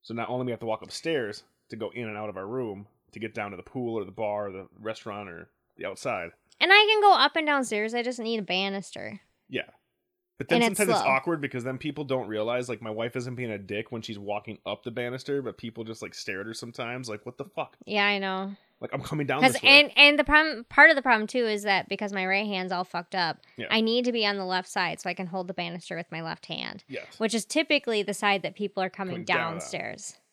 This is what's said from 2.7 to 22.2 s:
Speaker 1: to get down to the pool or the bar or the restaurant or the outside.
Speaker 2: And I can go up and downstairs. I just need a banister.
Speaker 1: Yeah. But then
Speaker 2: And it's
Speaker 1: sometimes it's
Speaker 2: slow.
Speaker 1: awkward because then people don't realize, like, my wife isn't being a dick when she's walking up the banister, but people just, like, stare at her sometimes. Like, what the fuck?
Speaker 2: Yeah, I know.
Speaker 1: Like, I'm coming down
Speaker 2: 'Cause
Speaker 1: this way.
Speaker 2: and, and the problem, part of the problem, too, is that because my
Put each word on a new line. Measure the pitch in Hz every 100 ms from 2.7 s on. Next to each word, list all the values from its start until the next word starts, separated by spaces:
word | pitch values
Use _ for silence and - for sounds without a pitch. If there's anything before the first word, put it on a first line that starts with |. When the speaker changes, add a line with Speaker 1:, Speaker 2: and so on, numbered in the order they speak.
| 98 101 _ _
Speaker 1:
to | 113
get | 110
down | 113 101
to | 92
the |
pool | - 131 120 113
or |
the | 98
bar | 95 107 104 101
or |
the | 95 95 104
restaurant | 107 110 113 104 101
or | 85 85 _ _ -
the | 98
outside. | 95 135 104 85 _ _ _
Speaker 2:
And | 320
I | 403 427
can | 427
go | 403
up | 330 285 330
and | 302
downstairs. | 285 247 214 220
I | 240
just | 240 247
need | 226 226
a |
banister. | 190 180 196 196 - - 104 202 _ _ _
Speaker 1:
Yeah. | 131 - _ _ _ _ _ _ _
But | 117
then | 233
Speaker 2:
And | 233
it's | 196
Speaker 1:
sometimes | 208 208
it's |
Speaker 2:
slow. | 98
Speaker 1:
awkward | 131 170 160
because | 135 127
then | 123 131
people | 151 147
don't | 139 131 104
realize, | 107 110 123 123
like, | 107
my | 117
wife | 107 117
isn't | 131 123 123
being | 120
a | 101
dick | 98 104 113
when | 117
she's | 110 101
walking | 101 104 110 101 -
up | 107
the | 123
banister, | 117 120 127 - 139
but | 123 -
people | 117 113
just, | 110 113
like, | 95
stare | - - 95
at | 104
her |
sometimes. | 113 117 117 117 123 123
Like, | 107
what | 120 -
the |
fuck? | 139 - - _ -
Speaker 2:
Yeah, | 208
I | 202 202
know. | 190 190 196 196 _ _
Speaker 1:
Like, | 226
I'm | 135
coming | - 156 139
down | 135
Speaker 2:
'Cause | 262
Speaker 1:
this | 254
way. | 262
Speaker 2:
and, | 285 294 -
and | 285 294
the |
problem, | 285 302 311 226 240
part | - 311
of | 285
the |
problem, | 254 226 214
too, | 254 233
is | 208
that | 208 190 -
because | 196 208
my | 196